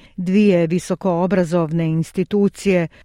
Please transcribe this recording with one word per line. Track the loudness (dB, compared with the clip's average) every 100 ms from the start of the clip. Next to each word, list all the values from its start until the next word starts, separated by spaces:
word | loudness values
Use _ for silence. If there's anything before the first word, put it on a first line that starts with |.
| -10 -10
dvije | -2 2 4 4 2
visokoobrazovne | -2 -4 -4 -2 -2 0 0 0 0 -2 -2 -2
institucije | -2 -4 -4 -2 0 0 0 0 0 -2 -8